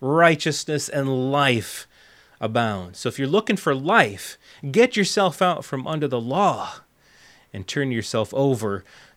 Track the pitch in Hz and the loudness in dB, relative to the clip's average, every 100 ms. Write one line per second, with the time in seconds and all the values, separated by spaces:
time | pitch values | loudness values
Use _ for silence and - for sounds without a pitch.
0 | 131 156 170 156 160 147 - 147 - 147 | 0 6 6 6 0 -4 -2 -4 -2 -2
1 | 135 131 131 143 139 120 101 - - _ | 0 0 0 2 4 2 0 -10 -16 _
2 | - - _ - 113 113 113 101 87 95 | -20 -20 _ -8 -4 0 0 -2 -8 -8
3 | 131 - 135 190 220 208 - 135 143 220 | -8 -4 0 0 0 -2 0 -2 2 4
4 | 127 98 - - - - 139 135 247 214 | 4 0 -14 -16 -20 -12 -2 4 4 4
5 | 185 - 190 - 185 160 - 135 131 156 | 0 2 0 2 0 0 -4 -6 -4 -4
6 | 143 120 117 151 202 127 - - _ _ | -2 -2 -2 2 2 0 -6 -12 _ _
7 | _ _ - - _ 107 95 - 135 117 | _ _ -20 -20 _ -14 -8 -4 -2 -2
8 | 104 117 107 - 139 123 107 98 - - | -2 -2 -2 0 2 2 -2 -6 -10 -20
9 | - | -20